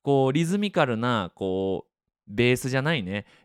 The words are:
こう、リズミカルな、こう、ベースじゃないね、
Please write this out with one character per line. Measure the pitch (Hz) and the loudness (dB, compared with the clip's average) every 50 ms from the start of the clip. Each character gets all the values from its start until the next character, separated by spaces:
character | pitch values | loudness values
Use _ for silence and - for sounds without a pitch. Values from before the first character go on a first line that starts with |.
| _ | _
こ | 143 139 135 135 131 | 0 2 4 4 2
う、 | 135 | 2
リ | 160 170 | 0 0
ズ | 165 190 202 | 0 0 -2
ミ | 208 202 | -2 -2
カ | - 180 156 | 0 0 0
ル | 131 117 110 | 0 0 0
な、 | 117 123 123 110 92 85 - | 0 0 0 0 -2 -4 -6
こ | _ 98 95 92 95 95 95 95 - - _ | _ -4 -2 -2 -2 -2 -2 -4 -4 -6 _
う、 | _ _ _ _ _ _ _ - | _ _ _ _ _ _ _ -10
ベ | 101 107 120 123 | -2 0 2 2
ー | 127 123 | 2 2
ス | - 131 | 0 -2
じ | 127 135 | -2 -2
ゃ | |
な | 131 151 170 | -2 -2 -2
い | 139 95 | -2 -4
ね、 | 90 98 104 101 - _ _ _ | -6 -6 -8 -8 -10 _ _ _